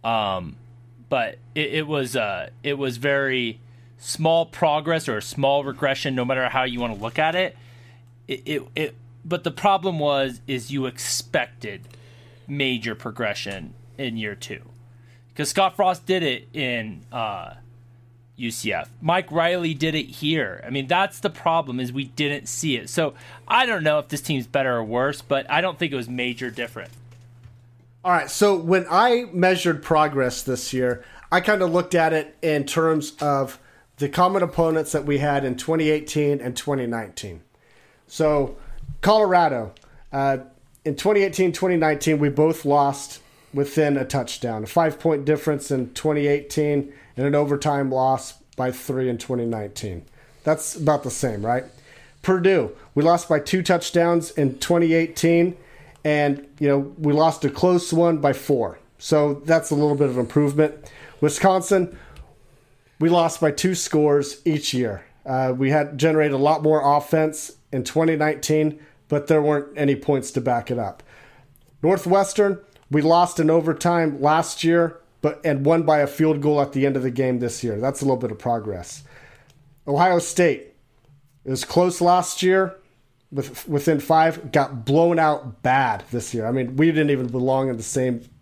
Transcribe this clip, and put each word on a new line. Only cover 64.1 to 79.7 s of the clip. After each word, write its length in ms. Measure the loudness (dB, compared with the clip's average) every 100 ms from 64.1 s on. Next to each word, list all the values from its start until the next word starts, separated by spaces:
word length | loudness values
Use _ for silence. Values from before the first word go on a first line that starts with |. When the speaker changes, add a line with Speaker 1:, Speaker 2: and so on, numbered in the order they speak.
| 4 0 -4
Speaker 2:
each 300 | -2 0 -2
year. 320 | -2 -2 -4 -12 _
Uh, 300 | -4 -2 0 0
we 140 | 2
had 260 | 2 0 0
generated 380 | 2 4 2
a 20 | 4
lot 260 | 2 4
more 200 | 2 2 4 2
offense 540 | 2 0 0 -2 -14 -18 _
in 100 | -6
twenty 320 | -2 0 2 2
nineteen, 640 | 0 -2 0 2 2 -2 -20 _ _
but 200 | -4 2
there 120 | 2
weren't 320 | 4 0 -2 -2
any 180 | 0 0
points 340 | 0 0 0
to 100 | -4
back 280 | -2 -2 -2
it 80 | -6
up. 240 | -6 -10 -20 -20 -20 -20 _ _ _ _
Northwestern, 760 | 0 0 2 2 2 2 0 0 -10 _ _
we 100 | 2
lost 400 | 4 6 4 2
in 80 | 4
overtime 720 | 4 2 0 0 2 0 0
last 420 | 2 2 0 -2
year, 380 | 2 4 2 -2 _ _
but, 200 | -4 -2
and 220 | -2 0 2
won 160 | 2
by 160 | 4 2
a 80 | 2
field 340 | 2 2 2
goal 200 | 2 2
at 120 | 0
the 140 | 0 0
end 100 | 0
of 60 |
the 80 | -2
game 300 | 0 0 0
this 240 | -2 -4
year. 160 | -6 -2
That's 200 | -4 -2
a 40 |
little 120 | 0 0
bit 140 | -2
of 80 | -6
progress. 640 | -2 -2 -4 -10 -12 -18 -20 -20 -20 -20 _ _ _